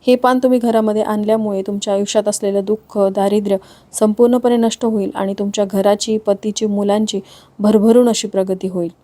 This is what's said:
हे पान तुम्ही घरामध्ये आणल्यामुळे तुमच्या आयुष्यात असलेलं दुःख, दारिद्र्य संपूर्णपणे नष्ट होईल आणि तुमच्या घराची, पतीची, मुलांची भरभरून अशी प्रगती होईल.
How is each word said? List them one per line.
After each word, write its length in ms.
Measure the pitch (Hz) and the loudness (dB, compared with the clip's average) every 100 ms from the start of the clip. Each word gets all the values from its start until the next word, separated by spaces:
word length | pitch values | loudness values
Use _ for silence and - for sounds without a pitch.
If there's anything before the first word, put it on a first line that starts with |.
| - | 2
हे 80 | 247 | 2
पान 240 | 247 254 | 2 2
तुम्ही 160 | 254 254 | 2 2
घरामध्ये 420 | 233 220 220 214 | 2 0 0 -2
आणल्यामुळे 600 | 214 214 208 220 214 196 | -2 -2 0 0 0 -4
तुमच्या 320 | 190 202 214 | -6 -6 -4
आयुष्यात 340 | 202 202 220 208 | -2 0 -2 -2
असलेलं 340 | 208 202 196 | -2 -2 -2
दुःख, 340 | 196 214 _ 214 | -2 -4 _ -2
दारिद्र्य 600 | 196 196 196 208 202 196 - - _ | 0 0 0 0 0 -4 -4 -20 _
संपूर्णपणे 640 | - 214 214 240 247 247 240 | -2 0 4 2 4 2 2
नष्ट 280 | 226 - 240 | 0 0 -2
होईल 260 | 214 196 - | -2 -4 -4
आणि 180 | 196 202 | -6 -4
तुमच्या 260 | 202 202 202 | -6 -2 -2
घराची, 520 | 196 196 208 226 220 | 0 2 0 0 -2
पतीची, 480 | 214 202 220 208 214 | 0 -2 -2 -4 -4
मुलांची 540 | 202 202 202 214 196 - - - _ | -2 0 0 0 -4 -10 -20 -20 _
भरभरून 500 | 208 214 214 233 247 | 2 4 6 4 4
अशी 180 | 220 208 | 0 -2
प्रगती 400 | 196 190 185 190 | -4 -2 -4 -4
होईल. 240 | 180 170 - | -4 -6 -8